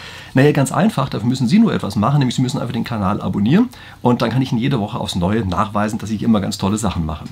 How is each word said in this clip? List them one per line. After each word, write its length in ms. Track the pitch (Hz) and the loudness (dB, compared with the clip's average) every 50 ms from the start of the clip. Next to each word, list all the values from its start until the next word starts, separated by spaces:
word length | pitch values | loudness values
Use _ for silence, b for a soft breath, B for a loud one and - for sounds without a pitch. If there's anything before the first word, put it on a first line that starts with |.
| B B B B B B | B B B B B B
Naja, 200 | B 131 135 147 | B 4 4 4
ganz 200 | 147 156 131 - | 4 2 0 0
einfach, 380 | - 147 185 220 - 139 139 139 | 0 0 0 2 0 -2 -4 -4
dafür 180 | - 113 101 120 | -4 -2 -2 -2
müssen 180 | 131 127 127 | 0 0 2
Sie 120 | 110 156 220 | 4 4 4
nur 160 | 233 165 120 | 4 4 2
etwas 220 | 104 - 95 - | -2 -4 -2 0
machen, 220 | 107 104 123 143 147 | 0 2 2 4 2
nämlich 160 | 135 120 - | 2 2 2
Sie 60 | - | 0
müssen 180 | 127 127 127 110 | 0 0 0 -4
einfach 140 | - 117 | -4 -4
den 120 | 117 113 113 | -4 -4 -4
Kanal 360 | - 120 107 95 92 104 - | -4 -4 -2 -2 -2 -2 -2
abonnieren 480 | 110 - 101 101 101 117 156 214 247 240 B B B B B B | -2 -4 -2 0 2 4 4 4 4 2 B B B B B B
und 220 | - 123 120 - | 0 2 2 2
dann 80 | 127 113 | 0 0
kann 100 | 113 131 | 0 0
ich 100 | 131 - | 0 0
Ihnen 100 | 131 110 | 0 -2
jede 200 | 120 139 139 113 | 0 0 0 -2
Woche 180 | 101 104 120 110 | -2 -4 -4 -6
aufs 180 | 110 - - | -6 -4 -2
Neue 280 | 95 85 95 107 117 104 | -2 0 0 0 0 0
nachweisen, 540 | 92 85 87 107 101 107 104 104 107 113 104 | 0 -2 -2 -2 -2 -2 -2 -2 -2 -4 -6
dass 100 | 104 101 | -6 -6
ich 140 | 110 104 | -6 -2
immer 180 | 110 117 113 101 | 2 2 2 2
ganz 160 | 95 104 - | 2 -2 -4
tolle 220 | - 104 95 107 104 | -2 -2 0 0 0
Sachen 260 | 113 95 - 90 80 | -2 -2 -2 -2 -4
mache. 220 | 80 78 - - - | -4 -6 -8 -10 -16